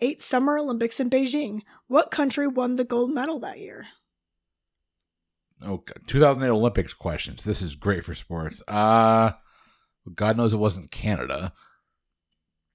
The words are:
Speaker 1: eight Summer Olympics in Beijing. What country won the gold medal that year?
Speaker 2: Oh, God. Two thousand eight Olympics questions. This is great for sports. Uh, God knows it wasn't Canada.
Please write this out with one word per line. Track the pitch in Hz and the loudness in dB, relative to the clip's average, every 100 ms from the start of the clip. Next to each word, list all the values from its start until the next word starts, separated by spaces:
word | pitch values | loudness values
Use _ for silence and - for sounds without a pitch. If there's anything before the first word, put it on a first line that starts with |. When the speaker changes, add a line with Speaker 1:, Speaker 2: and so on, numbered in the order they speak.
Speaker 1:
eight | 254 - | -4 -2
Summer | - 254 277 294 | -2 2 2 0
Olympics | 294 233 233 - | -2 -2 -2 -2
in | 247 | 0
Beijing. | 262 262 294 262 214 - _ - | 2 2 -2 -4 -8 -12 _ 0
What | 269 - | 2 2
country | - 285 247 285 | 0 -2 0 -2
won | 254 247 247 | 0 0 -2
the | |
gold | 247 240 247 | -2 0 -2
medal | 285 285 294 | -2 -6 -6
that | - 117 | -10 -12
year? | - 107 - - _ _ _ _ _ _ _ _ _ _ _ _ _ _ _ _ | -16 -18 -20 -20 _ _ _ _ _ _ _ _ _ _ _ _ _ _ _ _
Speaker 2:
Oh, | 98 92 | -8 -8
God. | - - - | -10 -18 -2
Two | 135 | 4
thousand | 147 131 | 4 4
eight | 131 | 2
Olympics | 110 117 - - | 2 2 0 -2
questions. | - 90 76 - 64 | -6 -6 -6 -8 -8
This | - 107 | -4 -4
is | 87 71 | -4 -4
great | 101 90 80 | -2 -2 -4
for | |
sports. | 78 - 85 78 - - | -12 -10 -8 -8 -10 -4
Uh, | 104 107 113 113 113 113 - _ _ _ _ _ _ - | 0 4 6 6 6 4 0 _ _ _ _ _ _ -18
God | 82 107 110 | -2 0 2
knows | 117 | 2
it | 107 | 2
wasn't | 107 92 76 | 2 0 -8
Canada. | - 110 95 64 67 90 - _ _ _ _ _ _ _ _ _ _ _ | -6 -4 -2 -2 -6 -6 -10 _ _ _ _ _ _ _ _ _ _ _